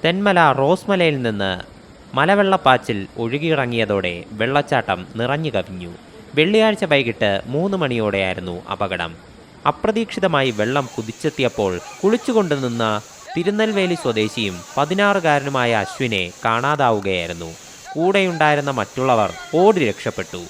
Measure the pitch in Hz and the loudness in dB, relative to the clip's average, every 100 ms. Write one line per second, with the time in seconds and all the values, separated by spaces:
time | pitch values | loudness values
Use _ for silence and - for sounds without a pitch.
0 | 165 185 202 180 156 135 139 185 - 196 | 0 2 2 6 4 4 2 2 0 0
1 | 165 143 120 104 98 92 - - - - | 2 0 -2 -2 -2 -4 -8 -20 -20 -20
2 | - 127 156 202 196 190 135 127 - 107 | -6 0 2 4 4 4 4 2 2 -6
3 | 95 - 117 139 160 156 123 117 107 101 | -6 -6 -4 -2 0 0 0 0 0 0
4 | 92 87 - 107 117 143 139 135 110 92 | 0 -6 -10 -4 0 0 0 -2 0 -4
5 | 90 104 120 143 160 110 90 92 87 85 | -4 -6 -2 -2 -2 -4 -4 -10 -12 -14
6 | - - - 143 160 214 220 208 185 143 | -20 -20 -6 0 4 4 4 2 2 2
7 | 117 113 107 98 - 135 190 196 147 120 | 0 0 0 0 -2 -2 -2 -2 -2 0
8 | 107 98 95 92 90 87 - 95 101 90 | 0 0 0 -2 -6 -10 -8 -4 -4 -2
9 | 82 82 - - - - 147 - 208 214 | -6 -8 -20 -20 -20 -4 -2 -2 -2 -2
10 | - - 190 147 135 104 107 139 131 - | -4 -2 0 2 0 0 0 0 -2 -6
11 | 113 - 156 - 123 - 101 90 - - | -8 -4 -4 0 -2 0 0 -2 -8 -2
12 | 190 233 - 220 185 143 127 117 113 107 | 2 2 2 0 2 0 -2 -2 0 0
13 | - - - 254 175 208 220 202 185 175 | -4 -20 -8 -2 -2 0 0 2 0 0
14 | 135 110 107 - 104 90 - - 147 185 | -2 0 0 -2 -4 -6 -8 -2 -2 2
15 | 202 202 165 147 139 139 120 110 98 - | 2 2 2 2 0 0 2 2 0 -4
16 | 131 104 90 - 113 113 135 147 131 107 | -2 -2 -4 -4 0 0 0 2 2 2
17 | 98 92 85 85 82 82 - - - 147 | 0 -2 -4 -8 -10 -14 -20 -20 -12 -2
18 | 175 196 190 165 151 147 143 131 101 - | 2 2 0 2 2 2 0 -2 -4 -2
19 | 131 117 101 - - 156 190 190 123 98 | 2 4 2 -2 -2 4 4 4 0 -2
20 | - 104 92 90 85 | -6 -6 -8 -10 -14